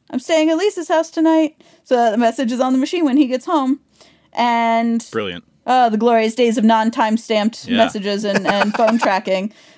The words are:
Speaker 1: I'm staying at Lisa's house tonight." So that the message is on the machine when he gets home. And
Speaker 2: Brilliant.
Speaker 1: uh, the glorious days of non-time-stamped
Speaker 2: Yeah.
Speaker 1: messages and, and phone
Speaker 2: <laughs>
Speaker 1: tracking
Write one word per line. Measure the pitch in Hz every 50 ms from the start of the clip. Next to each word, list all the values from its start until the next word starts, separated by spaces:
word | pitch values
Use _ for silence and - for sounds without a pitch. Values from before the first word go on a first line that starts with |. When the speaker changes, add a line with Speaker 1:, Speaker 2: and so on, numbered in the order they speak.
| _ -
Speaker 1:
I'm | - 254
staying | - - 330 320 311 320
at | 320 320
Lisa's | 381 415 403 370 320 -
house | 349 311 330 320
tonight." | - 330 311 320 320 320 320 294 - _ _ _ _ _ _
So | - 262
that | 240 233 226
the | 202 226
message | 240 226 233 - 277 226
is | 254 240
on | 262 262 262
the | 262
machine | 262 302 - 349 339
when | 277 247 294
he | 294 240
gets | 254 254 -
home. | - 359 302 269 262 277 - - _ _ _ - - _ _ _ _ -
And | - 233 240 233 233 233 226 226 233 233 233 233 233 220 -
Speaker 2:
Brilliant. | - 113 107 95 87 87 - _ _ _ _ -
Speaker 1:
uh, | 254 254 247 233
the | 214 214
glorious | 226 240 233 226 220 220 226
days | - 247 233 220 262
of | 208
non-time-stamped | 220 226 220 220 226 226 - 233 220 220 226 - - 226 214 202 220 - - - -
Speaker 2:
Yeah. | 240 226
Speaker 1:
messages | 226 - - 214 190 208 202 202 220
and, | 202 196 202 190 151
and | 196 202 202 208 214
phone | - 233 220 226 233
Speaker 2:
<laughs> | -
Speaker 1:
tracking | 220 196 190 - 196 - 190 190 214 - _ - - _